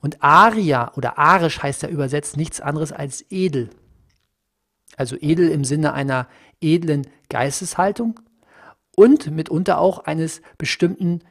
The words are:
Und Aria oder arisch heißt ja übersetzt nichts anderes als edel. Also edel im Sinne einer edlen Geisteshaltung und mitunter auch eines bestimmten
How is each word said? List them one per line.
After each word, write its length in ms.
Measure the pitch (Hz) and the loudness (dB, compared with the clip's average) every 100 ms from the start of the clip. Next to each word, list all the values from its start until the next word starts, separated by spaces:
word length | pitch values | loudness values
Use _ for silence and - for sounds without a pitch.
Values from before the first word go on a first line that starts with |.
Und 220 | - - | -8 -2
Aria 680 | 143 156 214 220 160 131 120 - | 4 8 6 4 0 0 -2 -6
oder 220 | 123 - | -8 2
arisch 440 | 151 185 165 - | 4 4 2 -2
heißt 200 | 143 139 | -6 -6
ja 60 | - | -6
übersetzt 480 | 165 135 147 - 147 | -4 -2 -4 -6 -6
nichts 240 | 160 - | -6 -6
anderes 300 | - 147 156 | -6 -4 -6
als 340 | - 143 - - | -6 -10 -12 -10
edel. 400 | 190 185 143 113 - _ _ _ _ _ _ _ _ _ _ _ - | -2 -2 -2 -6 -12 _ _ _ _ _ _ _ _ _ _ _ -8
Also 200 | 135 123 | -8 -6
edel 300 | 147 165 170 | -2 2 2
im 140 | 160 | 2
Sinne 280 | 131 147 151 | -2 0 -2
einer 360 | 139 139 131 123 _ _ _ | -2 -2 -4 -4 _ _ _
edlen 460 | 160 170 165 147 135 _ _ | 0 0 0 -2 -4 _ _
Geisteshaltung 920 | - 131 139 180 - 185 208 233 226 _ _ _ _ - _ _ - | -4 -2 -4 -8 -2 -2 0 -6 -6 _ _ _ _ -20 _ _ 6
und 340 | 214 302 - | 8 8 2
mitunter 480 | 156 160 156 185 - | -6 -4 -2 0 2
auch 220 | 175 185 | 2 0
eines 420 | - 160 160 - - _ | -6 -4 -4 -6 -20 _
bestimmten 640 | 151 - 175 185 175 170 _ | -6 0 0 0 -2 -4 _